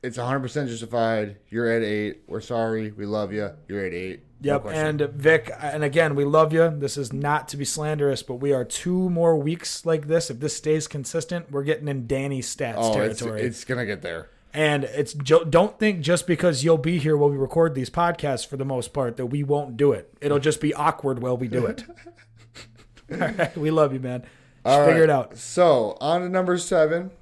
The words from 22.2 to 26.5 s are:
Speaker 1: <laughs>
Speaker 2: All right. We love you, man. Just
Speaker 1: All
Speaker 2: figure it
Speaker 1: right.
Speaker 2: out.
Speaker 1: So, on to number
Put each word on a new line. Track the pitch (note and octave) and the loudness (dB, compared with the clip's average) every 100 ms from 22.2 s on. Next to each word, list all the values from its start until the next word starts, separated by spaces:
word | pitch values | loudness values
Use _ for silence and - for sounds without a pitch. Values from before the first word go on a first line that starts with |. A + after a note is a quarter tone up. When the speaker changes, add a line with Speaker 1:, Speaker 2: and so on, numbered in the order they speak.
| _ - - | _ -20 -20
Speaker 1:
<laughs> | - - - - - - | -20 -20 -20 -20 -20 -12
Speaker 2:
All | D#3+ | -4
right. | F3 G3+ E3 E3+ | -4 -2 -4 -2
We | D3+ | 0
love | D#3+ D3 | 4 2
you, | C3 | 0
man. | B2+ B2+ | -6 -8
Just | - _ _ _ - | -12 _ _ _ 4
Speaker 1:
All | C#3 D3 | 6 8
Speaker 2:
figure | E3 | 8
it | D#3+ | 6
Speaker 1:
right. | C#3 | 4
Speaker 2:
out. | A#2+ - | 0 -12
Speaker 1:
So, | - - F3 B2+ G#2+ - | -4 4 6 6 2 -2
on | C#3+ F3 | -2 0
to | F3+ | 0
number | F#3 F#3 | -2 0